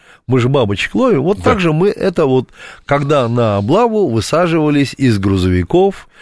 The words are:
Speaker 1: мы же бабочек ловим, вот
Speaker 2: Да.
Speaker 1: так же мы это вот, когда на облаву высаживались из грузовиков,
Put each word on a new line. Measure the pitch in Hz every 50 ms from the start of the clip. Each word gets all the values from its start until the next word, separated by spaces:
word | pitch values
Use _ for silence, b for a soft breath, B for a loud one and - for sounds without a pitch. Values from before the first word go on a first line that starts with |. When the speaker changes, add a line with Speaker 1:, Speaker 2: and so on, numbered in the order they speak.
| b b b b b
Speaker 1:
мы | - 127 131
же | 117
бабочек | 127 139 143 120 98 101 - - - -
ловим, | 202 254 254 202 139 131
вот | 175 214 -
Speaker 2:
Да. | -
Speaker 1:
так | 254 247 202
же | 180 165 156
мы | 156 185 208
это | - - - 196 175 - 160
вот, | 135 127 131 123 - B B B B B B B
когда | - 143 143 147 139 156 143 123
на | 113 117 120 117 110 101
облаву | 101 101 107 151 208 247 240 220 214 196 139
высаживались | 113 110 98 - - 160 180 170 160 165 151 151 147 143 139 - -
из | - 135 127 110
грузовиков, | 101 95 98 98 95 90 92 90 90 90 - - 175 190 196 190 - - B B B